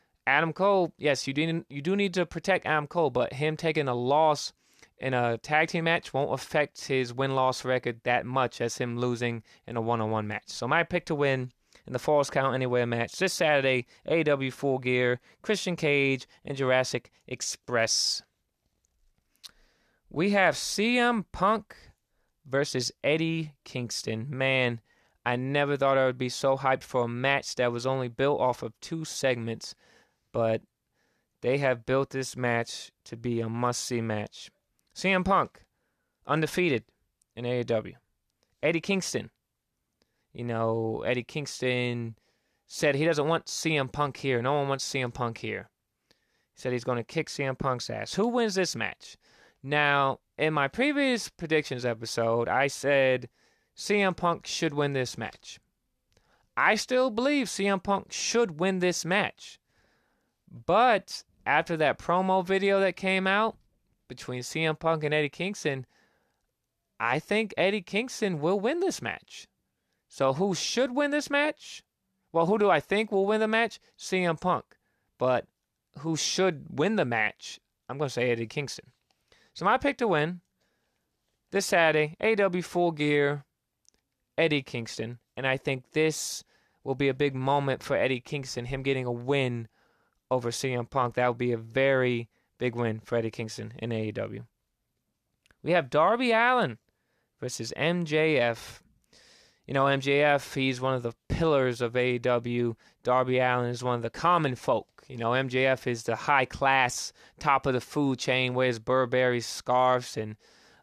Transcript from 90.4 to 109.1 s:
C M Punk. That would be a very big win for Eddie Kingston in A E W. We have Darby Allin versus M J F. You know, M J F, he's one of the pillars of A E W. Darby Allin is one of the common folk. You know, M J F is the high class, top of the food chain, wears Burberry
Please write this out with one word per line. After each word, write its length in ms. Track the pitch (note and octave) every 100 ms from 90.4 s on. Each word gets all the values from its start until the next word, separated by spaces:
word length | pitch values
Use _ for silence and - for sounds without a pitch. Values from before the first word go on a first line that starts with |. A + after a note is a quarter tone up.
| A#2+
C 220 | A#2 C3+
M 140 | B2 A#2
Punk. 260 | C#3 A#2+
That 140 | A#2 B2
would 100 | A#2
be 140 | B2
a 60 | A#2
very 720 | A2+ A#2+ C3+ C3+ B2+ A#2+ A#2 _ _ _
big 180 | B2 A#2
win 240 | A#2 A2 -
for 100 | A#2
Eddie 140 | A2+
Kingston 440 | - A2+ - A2 A#2
in 140 | A#2+
A 160 | A2+ A2
E 40 |
W. 340 | A2 G#2+ G#2+ A#2+ _ _ _ _ _ _ _ _ _ _ _
We 120 | C#3
have 180 | F3 C3+
Darby 400 | D3 E3+ A#3 B3+
Allin 480 | A3+ A#3+ B3+ E3+ A2+ _ _ _ _ _ _
versus 320 | B2+ - A#2 -
M 300 | D3+ F3 E3
J 340 | D#3 D#3+ D3
F. 420 | A#2+ A2+ - - _ _ _ - - - _ _ -
You 80 | C#3
know, 100 | C#3
M 160 | C#3
J 220 | C#3 C#3
F, 320 | D3 C#3+ - -
he's 260 | C3+ B2+
one 140 | C3 C3
of 80 |
the 100 | A#2+ - _
pillars 520 | - E3 C#3+ B2+ A#2
of 160 | A#2+ B2
A 200 | B2+ B2
E 20 |
W. 580 | B2 B2 A#2 A#2+ A#2+ A2+ _ _
Darby 340 | - B2+ B2+ B2+
Allin 320 | B2+ B2 A#2+
is 140 | A#2+
one 120 | B2 B2
of 60 |
the 80 | A#2
common 460 | - E3 F3 D3 A#2+
folk. 320 | - B2+ - - _
You 100 | A#2
know, 160 | A#2
M 140 | B2+ C3+
J 200 | B2+ C3
F 180 | C3 -
is 180 | A#2
the 120 | - A2+
high 300 | - C#3+ C3
class, 680 | - C3+ C3+ B2+ - - - - _
top 280 | D3+ C#3 C#3+
of 60 |
the 80 | B2+
food 360 | - D3+ C#3+ C3
chain, 380 | - B2+ B2+ B2
wears 240 | B2+ A#2
Burberry 640 | A2 C3 B2